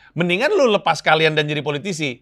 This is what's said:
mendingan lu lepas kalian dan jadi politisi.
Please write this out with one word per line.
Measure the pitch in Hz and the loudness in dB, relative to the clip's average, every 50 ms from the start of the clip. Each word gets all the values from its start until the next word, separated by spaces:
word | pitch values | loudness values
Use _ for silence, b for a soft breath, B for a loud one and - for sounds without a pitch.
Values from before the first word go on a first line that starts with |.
| b b b | b b b
mendingan | 156 180 175 175 190 254 320 | -4 -2 0 0 0 0 0
lu | 427 285 277 233 | 2 2 2 2
lepas | 208 196 - 165 160 - | 2 2 0 -2 -2 0
kalian | - 170 156 160 160 156 156 | 2 2 2 4 4 2 2
dan | 151 151 | 0 -2
jadi | 147 151 151 | -2 -4 -4
politisi. | 131 151 143 143 127 202 175 151 156 135 120 - | -4 -4 -6 -6 -6 -8 -6 -6 -6 -6 -8 -10